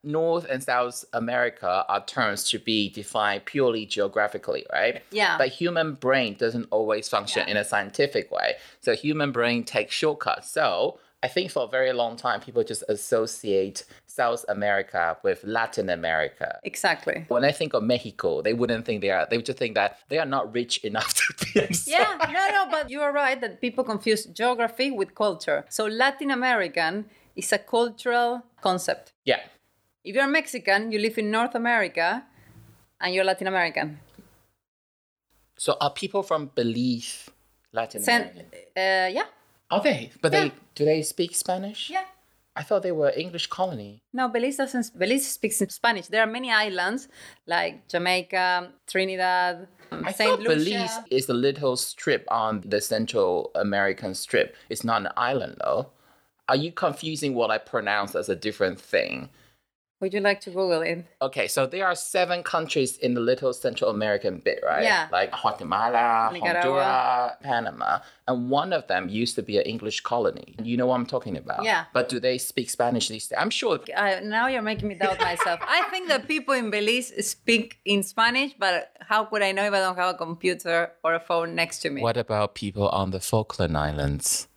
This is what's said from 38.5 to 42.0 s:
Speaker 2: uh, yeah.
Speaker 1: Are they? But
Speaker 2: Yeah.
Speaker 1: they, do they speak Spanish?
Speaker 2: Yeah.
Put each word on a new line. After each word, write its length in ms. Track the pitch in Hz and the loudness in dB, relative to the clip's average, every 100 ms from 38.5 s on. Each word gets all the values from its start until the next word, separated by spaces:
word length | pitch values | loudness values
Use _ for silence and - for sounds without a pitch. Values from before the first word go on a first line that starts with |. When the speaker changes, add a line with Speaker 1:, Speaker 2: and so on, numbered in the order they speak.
| - - - | -20 -10 -2
Speaker 2:
uh, 320 | 190 190 185 226 | 2 2 2 0
yeah. 80 | 427 _ _ _ _ | -6 _ _ _ _
Speaker 1:
Are 100 | 190 | 2
they? 300 | 285 143 - - | 2 0 -4 -2
But 120 | 160 | 2
Speaker 2:
Yeah. 80 | 392 | 4
Speaker 1:
they, 80 | 240 - _ | 2 -2 _
do 100 | - | 0
they 180 | 151 156 | 4 4
speak 320 | 151 - 175 | 0 -2 -2
Spanish? 540 | - - 185 196 220 - | -2 -2 -4 -4 -8 -4
Speaker 2:
Yeah. 140 | 370 | -4